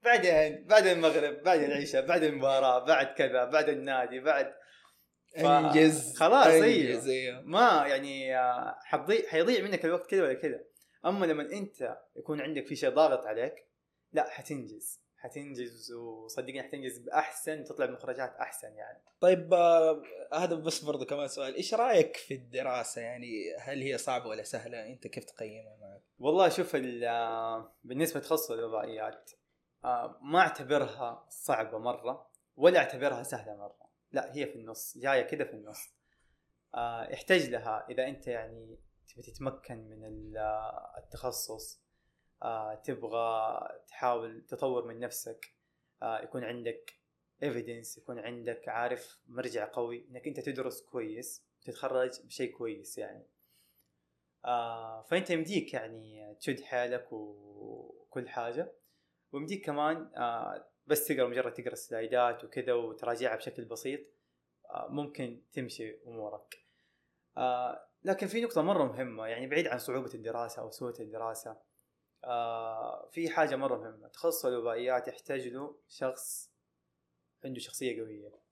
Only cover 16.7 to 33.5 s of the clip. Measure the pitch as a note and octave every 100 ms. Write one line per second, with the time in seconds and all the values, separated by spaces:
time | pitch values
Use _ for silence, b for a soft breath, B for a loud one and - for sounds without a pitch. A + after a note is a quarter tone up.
16.7 | C#3 C3 A#2+ - - - - - D#3 -
17.7 | - C3 B2 C3 B2+ B2+ - - - A2+
18.7 | - A2 - _ _ F3+ F3+ E3 F3+ E3+
19.7 | E3 D#3+ D#3 - - - D#3 F3+ E3 D#3+
20.7 | D#3 D3+ C#3+ B2+ C#3+ C#3 C#3 C3+ C3+ F#3+
21.7 | A3 B3 G#3 D3+ - - C3+ B2 B2+ C3
22.7 | B2 A2+ - A#2 B2 A#2+ A2 E2+ E2 -
23.7 | C#3 C3+ B2 - B2+ A#2+ A2 G#2+ A#2 A#2
24.7 | A#2+ A2 B2+ - - - - A2 A2 A2+
25.7 | - - - _ _ C3 F3 F3+ F#3 F3
26.7 | C#3+ B2+ A#2+ A#2 A#2 A2+ A2+ A2+ A2+ A2+
27.7 | _ A#2 B2+ D#3+ D3 - D#3 - A#2 A#2
28.7 | A2 A2 A2 G#2+ - - - _ _ _
29.7 | _ B2+ A#2+ A#2 - C3+ E3+ E3+ - C3
30.7 | C#3+ C3+ - B2 A#2 _ - - B2 A2
31.7 | A2+ A#2 A#2+ A#2 C3+ - _ _ - D#3
32.7 | F3+ C3 C3 C#3 B2 - A#2+ G#2+